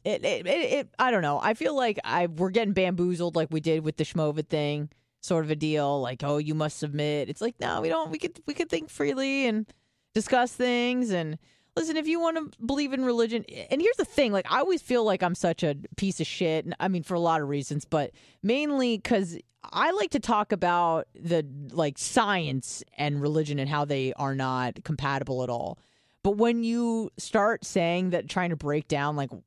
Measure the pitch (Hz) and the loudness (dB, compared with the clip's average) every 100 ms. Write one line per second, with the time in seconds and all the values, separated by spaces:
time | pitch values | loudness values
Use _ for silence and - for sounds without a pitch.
0 | - 208 - 147 180 330 302 285 262 - | -4 -2 -2 -2 0 0 2 0 -2 0
1 | 254 220 156 143 202 - 320 285 240 208 | 2 4 2 0 0 0 0 0 0 0
2 | - 147 175 160 190 196 220 190 185 180 | -2 0 0 0 0 2 2 2 2 2
3 | 180 175 175 160 156 160 160 160 156 - | 0 0 0 0 0 0 0 0 0 -2
4 | 151 170 151 151 151 156 147 147 147 - | -2 0 0 0 -2 0 0 -2 -6 -10
5 | _ _ - 165 151 156 156 151 143 143 | _ _ -2 0 2 0 0 2 2 0
6 | 123 131 143 147 151 156 151 - 151 147 | -2 -4 -2 0 0 0 -2 -2 -4 -2
7 | 151 147 135 - 233 - - - - 320 | 0 0 -2 -4 -6 -4 -2 -2 0 0
8 | 311 311 349 - - 285 330 330 311 - | -2 -4 -6 -8 -8 -4 -2 -2 -4 -2
9 | 285 262 269 269 254 214 214 _ _ _ | -2 0 0 0 0 0 -4 _ _ _
10 | _ 220 - 254 247 - 247 240 240 247 | _ -4 2 4 2 2 0 2 2 0
11 | 240 180 160 156 - _ _ - 320 311 | 0 0 -2 -6 -12 _ _ -4 -2 -2
12 | 311 330 330 330 302 - 226 277 285 262 | 0 0 0 0 -6 -6 -2 -2 0 0
13 | 254 240 226 226 - - - 277 381 480 | 0 2 2 0 -6 -10 -2 2 2 2
14 | - - 247 196 - 214 349 359 - 247 | 0 2 4 2 2 2 2 0 0 2
15 | 220 190 180 175 175 160 160 143 - - | 2 2 2 0 0 2 0 -2 -6 -4
16 | 196 - 156 - 175 156 143 - 190 180 | -2 0 -4 -2 0 0 -2 -4 -2 -2
17 | - 180 170 160 143 143 135 147 - 156 | -2 0 2 2 0 -2 -2 -6 -2 0
18 | 139 - - _ 196 262 302 277 254 220 | -2 -6 -20 _ 0 0 0 0 0 0
19 | - 220 185 170 - _ - - 294 381 | 0 0 0 -6 -16 _ -6 0 2 2
20 | 392 277 - 214 208 190 175 175 170 160 | 0 0 2 2 2 2 2 4 4 2
21 | - - 165 170 147 139 139 - 151 143 | -2 -8 0 0 0 -8 -6 0 0 -2
22 | - 254 220 190 151 135 - - - - | 0 2 4 2 0 -2 -4 -10 -12 -4
23 | 147 143 147 156 147 147 135 151 147 139 | -2 0 0 0 0 -2 0 0 0 0
24 | 131 127 135 135 131 127 127 - - 147 | -2 -2 -2 -2 -2 0 -2 -4 -6 -4
25 | 143 139 131 127 127 120 - - _ _ | -2 -2 -2 -2 -2 -4 -6 -10 _ _
26 | _ _ 202 208 233 233 226 233 233 226 | _ _ 0 4 4 4 0 0 0 0
27 | 220 - - 220 208 226 - 196 170 175 | -4 -8 -2 2 4 2 -2 0 2 2
28 | 185 175 143 - 175 160 147 147 - 147 | 0 -2 -2 -2 -2 -2 -2 -2 0 -2
29 | 143 147 135 95 | 0 -2 -4 -8